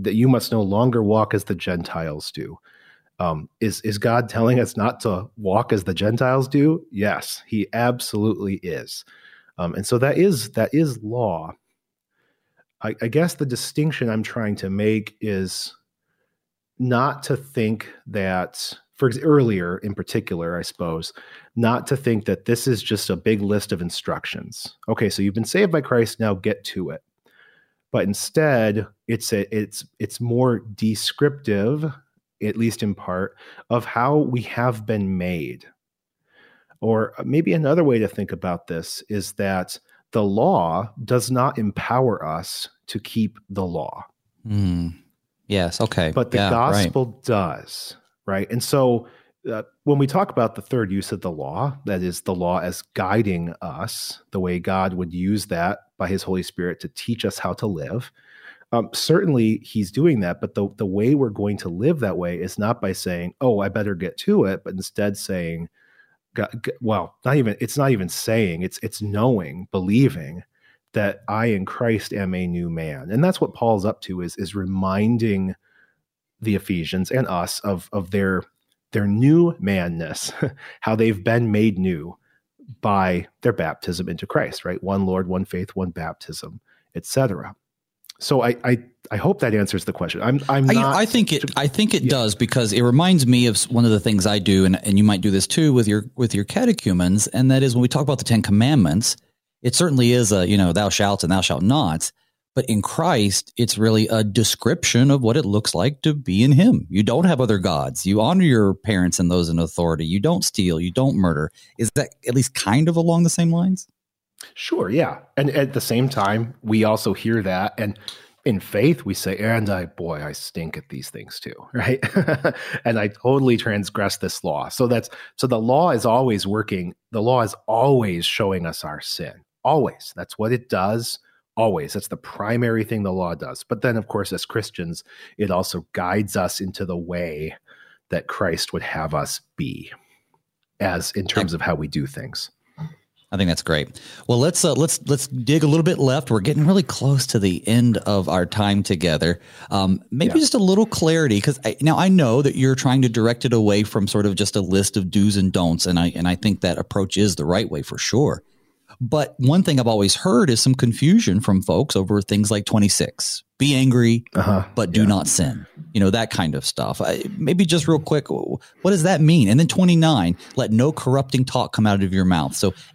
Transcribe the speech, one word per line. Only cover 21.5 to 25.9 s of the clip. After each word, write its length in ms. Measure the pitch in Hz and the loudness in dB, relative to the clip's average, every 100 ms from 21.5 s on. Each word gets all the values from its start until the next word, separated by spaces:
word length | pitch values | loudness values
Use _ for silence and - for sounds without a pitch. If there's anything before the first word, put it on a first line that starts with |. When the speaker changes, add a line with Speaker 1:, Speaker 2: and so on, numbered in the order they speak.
| 120 | -2
Speaker 1:
not 320 | 117 123 - | 0 0 -2
to 80 | 135 | -2
think 300 | 120 107 101 | 0 -2 -2
that 180 | 95 | -4
this 240 | - 120 135 | -2 -2 0
is 140 | 107 | -2
just 280 | - 107 - | -2 -4 -2
a 60 | 87 | -2
big 260 | 110 110 | 0 0
list 300 | 101 104 - | 0 -2 -2
of 100 | 90 | -6
instructions. 920 | 87 - - 80 - - - - - - - | -6 -8 -8 -8 -8 -12 -14 -14 -16 -10 -4
"Okay, 220 | 113 104 | -2 0
so 120 | - | 0
you've 120 | 98 | -2
been 100 | 98 | -2
saved 280 | 110 180 202 | -2 0 2
by 80 | 160 | 0
Christ, 400 | - | 0